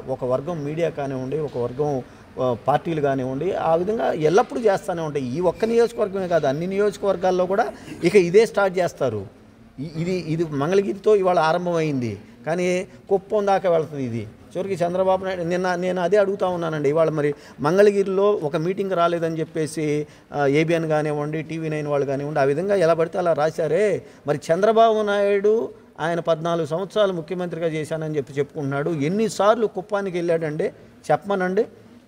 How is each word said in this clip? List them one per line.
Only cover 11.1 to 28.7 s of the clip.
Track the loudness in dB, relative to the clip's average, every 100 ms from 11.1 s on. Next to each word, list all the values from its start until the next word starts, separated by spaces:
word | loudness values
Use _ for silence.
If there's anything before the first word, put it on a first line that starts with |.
| 4
ఇవాళ | 4 4
ఆరంభమైంది, | 4 2 0 0 0 -2 -4 -6 -12 -12 -6
కానీ | -2 0 -2 -4 -12 -2
కుప్పం | -2 0 -2 2
దాకా | 2 2
వెళ్తుంది. | 2 0 -4
ఇది | -6 -6 -8 -14 -12 -8
చివరికి | -6
చంద్రబాబు | -2 -2 0 0 0 -2
నాయుడు, | -4
నిన్న | -2 -2 0 -2
నేను | -2 -2
అదే | 2 2
అడుగుతా | 2 0 -2
ఉన్నానండి. | -2 -4 -2 0
ఇవాళ | 2 2
మరి | 2 -2 -4 -10 -4
మంగళగిరిలో | 0 6 6 4 0 2 2
ఒక | 2 -2 -2
మీటింగ్ | -2 -2 -2
రాలేదని | 2 2 2 -2 -2
చెప్పేసి, | -4 -4 -4 -2 -2 -2 -4 -12 -10
ఆ, | 0 2
ఏబిఎన్ | 4 2 0 0
కానివ్వండి, | 0 0 -2 -4 -6
టీవీ | -6 -8 -6
నైన్ | -4 -2
వాళ్ళు | 0 0
కానివ్వండి, | -2 -2 0
ఆ |
విధంగా | 2 2 0 2
ఎలా | 4
పడితే | 4 2 0
అలా | 0
రాశారే. | 2 0 0 0 2 2 0 -6 -10 -4
మరి | -4 0
చంద్రబాబు | 2 4 6 6 4
నాయుడు | 0 0 2 2 2 2 0 -8 -20 -6
ఆయన | -4 -2
పద్నాలుగు | 0 0 0 -2 -2
సంవత్సరాలు | -4 -2 2 2
ముఖ్యమంత్రిగా | 0 -6 -6 -6 -4 -4
చేశానని | -4 -4 -6 -4 -4
చెప్పి | -4
చెప్పుకుంటున్నాడు. | -4 -6 -4 -4